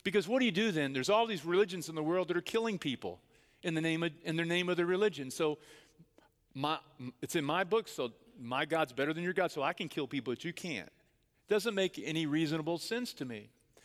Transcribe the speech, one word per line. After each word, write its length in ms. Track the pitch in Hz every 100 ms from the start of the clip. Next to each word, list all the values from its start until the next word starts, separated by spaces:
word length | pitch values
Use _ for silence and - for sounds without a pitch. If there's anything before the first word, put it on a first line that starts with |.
Because 240 | 196 202 175
what 100 | 254
do 80 | 240
you 60 |
do 200 | 170 220
then? 220 | 156 139
There's 160 | 135 127
all 160 | 214 226
these 180 | 185
religions 460 | 160 180 214 180 151
in 60 | 160
the 80 |
world 240 | 156 180 175
that 100 | 170
are 40 |
killing 360 | - 226 226 190
people 440 | 147 120 95 90 _ _ _ _
in 100 | 180
the 80 | 160
name 220 | 160 160
of, 80 | 170 143
in 120 | 165 160
the 100 | 165
name 240 | 175 180
of 80 | 175
their 80 | 175
religion. 460 | 185 208 143 131
So 260 | - 156 147 - - - _ - - _ _ _
my, 240 | 135 147 156 - - 127 -
it's 140 | - 170
in 80 |
my 200 | 143 170
book, 240 | 185 220 214
so 240 | - 123 - - -
my 240 | 120 127
God's 300 | 151 160 147
better 180 | 123 143
than 120 | 160
your 100 | 175
God, 180 | 185 175
so 120 | 151
I 100 | 139
can 160 | 175 170
kill 180 | 165 135
people, 260 | 143 120
but 120 | 120 -
you 80 |
can't. 360 | - 180 117 80 _ _ _ _ _ _
Doesn't 260 | 214 220
make 260 | 196 190 156
any 240 | 127 160 156
reasonable 500 | 151 160 160 156 170
sense 340 | - 233 247
to 120 | - 127
me. 240 | 107 107 _ _ _